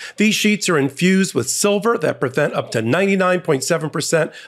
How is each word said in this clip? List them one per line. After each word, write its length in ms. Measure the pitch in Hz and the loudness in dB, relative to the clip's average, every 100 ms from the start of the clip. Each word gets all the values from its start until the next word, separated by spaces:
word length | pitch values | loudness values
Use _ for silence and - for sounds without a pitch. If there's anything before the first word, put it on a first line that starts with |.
| - - | -12 0
These 160 | 208 185 | 0 2
sheets 320 | 214 208 - | 2 0 0
are 100 | 156 | 0
infused 580 | 135 135 180 190 190 131 | 0 0 2 2 2 -2
with 140 | 120 | -2
silver 480 | - 208 202 220 233 | -2 0 0 0 0
that 200 | 139 - | -2 -2
prevent 340 | 135 139 147 | -2 0 -2
up 180 | - - | -2 -4
to 100 | 120 | -2
ninety-nine 600 | 113 160 196 196 185 180 | 0 0 2 2 2 0
point 220 | 180 135 | 0 -2
seven 260 | - 165 151 | 0 -2 -2
percent 420 | 156 - 165 147 - | -6 0 0 0 -6